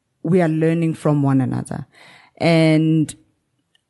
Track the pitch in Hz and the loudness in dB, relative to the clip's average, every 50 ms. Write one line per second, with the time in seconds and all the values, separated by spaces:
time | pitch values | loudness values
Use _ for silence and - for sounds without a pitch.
0 | _ _ _ _ - 165 185 185 170 156 156 156 160 165 165 170 165 165 156 - | _ _ _ _ -4 -2 0 0 0 0 0 0 0 0 0 0 -2 -4 -4 -4
1 | - 151 147 147 139 139 135 131 127 120 - - - - - - - - _ _ | -2 -2 0 0 0 0 0 0 0 -2 -4 -6 -8 -10 -12 -14 -14 -16 _ _
2 | - - - - - _ _ - - 170 165 160 160 160 156 156 160 160 160 160 | -20 -20 -20 -20 -20 _ _ -2 0 2 2 4 4 4 2 2 2 2 2 0
3 | 151 - - - _ _ _ _ _ _ _ _ _ _ _ _ _ _ | 0 -2 -6 -14 _ _ _ _ _ _ _ _ _ _ _ _ _ _